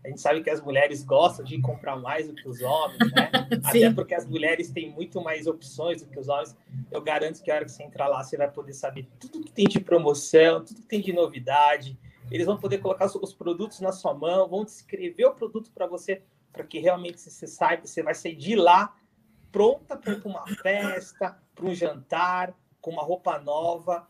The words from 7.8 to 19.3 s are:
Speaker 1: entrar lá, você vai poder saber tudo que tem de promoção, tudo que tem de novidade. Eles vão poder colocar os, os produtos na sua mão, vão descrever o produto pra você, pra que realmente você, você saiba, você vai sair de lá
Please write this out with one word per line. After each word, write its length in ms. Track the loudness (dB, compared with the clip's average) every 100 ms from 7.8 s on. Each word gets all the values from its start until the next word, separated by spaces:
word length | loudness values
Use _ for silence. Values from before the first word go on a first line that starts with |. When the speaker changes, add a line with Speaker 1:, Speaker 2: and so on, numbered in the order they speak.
Speaker 1:
entrar 240 | -18 -4 -2
lá, 160 | -2
você 120 | -4 -2
vai 140 | -2
poder 240 | -4 -14
saber 340 | -10 -10 -10 -16 -18
tudo 240 | -16 -12
que 80 | -12
tem 160 | 2 4
de 120 | 4
promoção, 880 | 2 2 4 0 4 8 8 6 -2
tudo 160 | -20
que 60 | -6
tem 120 | -4
de 140 | -2
novidade. 840 | 0 0 -2 0 6 6 4 -4 -16 -20 _ -10
Eles 160 | -4 0
vão 100 | 0
poder 220 | -2 -2
colocar 260 | -2 0 0
os, 80 |
os 220 | 2 0 0
produtos 460 | -4 -4 -4 -4
na 100 | -4
sua 240 | -2 -4 -2
mão, 340 | 0 4 2
vão 160 | 2 -6
descrever 600 | -10 -14 -8 -8 4 4
o 100 | 4
produto 340 | -6 -6 -10
pra 140 | -6 -6
você, 380 | -6 -6 -6 _ _ _
pra 120 | -16
que 160 | -12 0
realmente 420 | 2 2 -4 -14
você, 80 | -20
você 160 | -16 -16
saiba, 400 | 0 0 0 -4
você 160 | -6
vai 140 | -4 -4
sair 200 | -6 -10
de 200 | -2 4
lá 400 | 8 8 6 _ _ _ _